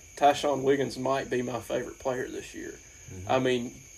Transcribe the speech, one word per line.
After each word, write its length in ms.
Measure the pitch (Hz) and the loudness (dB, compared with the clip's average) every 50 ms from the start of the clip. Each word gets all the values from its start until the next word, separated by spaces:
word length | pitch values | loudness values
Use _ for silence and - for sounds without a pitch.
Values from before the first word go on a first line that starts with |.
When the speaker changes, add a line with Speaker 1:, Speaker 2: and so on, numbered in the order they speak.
| - - - | -12 -14 0
Speaker 1:
Tyshawn 460 | - 143 143 143 - - 147 139 131 131 | 4 6 6 6 6 2 0 2 2 4
Wiggins 340 | 135 143 135 127 120 - | 4 4 4 2 -2 -4
might 320 | 131 127 131 135 139 - - | -2 -2 0 0 0 0 -2
be 120 | 135 123 | -2 -2
my 180 | 123 127 - 113 | -2 -2 -4 -6
favorite 400 | 104 - 135 131 117 - - - | -4 -2 -4 -4 -4 -4 -8 -6
player 280 | - 139 123 127 - | -4 -2 -2 -2 -4
this 280 | - - - - - - | -6 -6 -10 -10 -10 -12
year. 240 | - - - - - - - - - - - 95 | -12 -10 -12 -12 -14 -18 -20 -20 -20 -18 -16 -14
Speaker 2:
Mm-hmm. 180 | 92 90 - | -8 -2 2
Speaker 1:
I 80 | 127 131 | 2 2
mean, 360 | 131 127 127 120 120 131 - - - - - | 4 2 2 0 -2 -4 -10 -14 -20 -20 -20